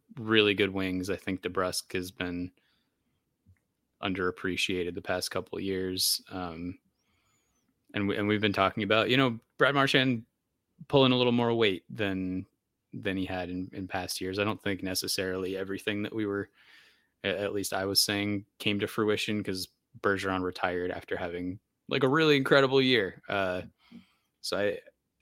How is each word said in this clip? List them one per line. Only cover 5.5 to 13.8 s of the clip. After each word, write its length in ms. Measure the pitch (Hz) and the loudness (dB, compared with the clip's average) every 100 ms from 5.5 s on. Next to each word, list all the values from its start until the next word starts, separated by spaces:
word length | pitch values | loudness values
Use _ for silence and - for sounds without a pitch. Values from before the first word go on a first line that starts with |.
| 92 | -6
of 80 | |
years. 560 | 95 92 92 92 - - - | -4 -2 -2 -2 0 -2 -4
Um, 480 | 95 90 82 90 95 _ _ _ _ _ _ _ _ _ _ _ | -8 -8 -8 -10 -10 _ _ _ _ _ _ _ _ _ _ _
and 120 | 104 101 | -2 -2
we, 80 | 101 | 0
and 100 | 104 | 0
we've 120 | 104 | 2
been 100 | 107 | 0
talking 300 | 98 95 - | 2 2 2
about, 260 | 101 110 107 | 0 2 4
you 80 | 127 | 2
know, 240 | 131 113 _ - | 2 0 _ 0
Brad 180 | 131 | 2
Marchand 500 | 139 135 139 131 117 - _ _ _ _ - - | 4 4 4 2 0 -6 _ _ _ _ -20 2
pulling 240 | 143 131 | 6 6
a 40 | 127 | 6
little 160 | 123 | 2
more 220 | 120 117 | 2 2
weight 300 | 117 107 92 - | 4 2 2 -8
than, 580 | 101 101 95 92 92 101 _ _ _ _ | -6 -4 -2 -4 -4 -8 _ _ _ _
than 240 | 113 107 95 | -8 -4 -2
he 80 | |
had 240 | 92 92 90 | -4 -4 -6
in, 220 | 90 92 | -6 -8
in 160 | - | -8